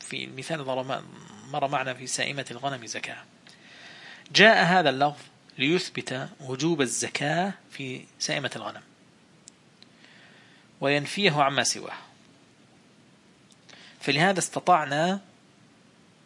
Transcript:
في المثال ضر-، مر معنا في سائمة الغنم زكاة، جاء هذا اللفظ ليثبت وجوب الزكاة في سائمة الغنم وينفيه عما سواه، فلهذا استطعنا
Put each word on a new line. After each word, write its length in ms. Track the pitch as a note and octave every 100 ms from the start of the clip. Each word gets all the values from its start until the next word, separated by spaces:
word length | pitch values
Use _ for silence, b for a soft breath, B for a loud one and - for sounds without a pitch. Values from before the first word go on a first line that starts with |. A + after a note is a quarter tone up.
في 240 | - C3+
المثال 400 | B2+ C3 B2+ D#3+
ضر-، 380 | C3+ B2+ C3 B2 F2+ - - - -
مر 180 | D3 C#3
معنا 260 | C#3+ C3+
في 120 | B2 B2+
سائمة 400 | - C3 C#3 B2+
الغنم 360 | A#2+ C#3 C3 G#2+
زكاة، 380 | G#2+ - - - - - B B B B B B B -
جاء 320 | D#3 G#3+ F#3+
هذا 260 | E3+ F#3 D3+
اللفظ 320 | C3 D3 C#3+ - - - -
ليثبت 720 | C3+ F3 - - - C3 C#3+ -
وجوب 400 | C3 C3 D#3+ D#3+
الزكاة 720 | B2 - A2+ - D3 E3 G3 - -
في 340 | - C3+ C3 - -
سائمة 320 | - D3+ B2+ A#2+
الغنم 260 | G#2 - - _ _ _ _ _ - - _ _ B B B B B B B B B -
وينفيه 600 | C#3 C#3+ C#3 - G3+ D3
عما 220 | C#3 C3+
سواه، 320 | A2+ G2 F#2+ - - - - - _ _ _ _ _ _ - _ _ _ _ - - B B B
فلهذا 380 | - C#3 F#3 F#3
استطعنا 800 | - - - F3 C#3+ D3 F3 G3 - - - _ - _ _ _ - _